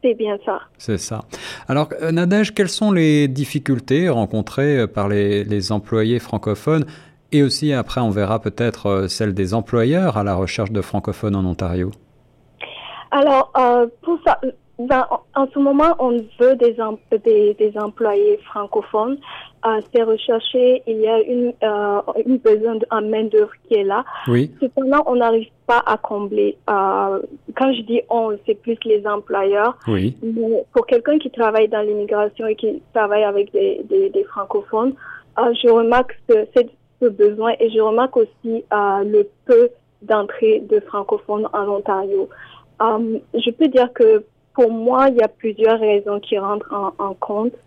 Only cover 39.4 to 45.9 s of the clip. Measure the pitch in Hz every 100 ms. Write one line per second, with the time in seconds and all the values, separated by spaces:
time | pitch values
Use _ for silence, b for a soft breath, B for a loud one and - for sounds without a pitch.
39.4 | - 240 240 240 _ _ 208 214 202 -
40.4 | 220 220 208 214 202 208 196 214 - 208
41.4 | 214 208 202 202 202 196 196 196 185 B
42.4 | B B B _ 233 220 226 220 - 233
43.4 | 233 233 311 254 247 247 330 - - _
44.4 | _ - 233 226 226 254 269 240 220 -
45.4 | 226 208 220 226 220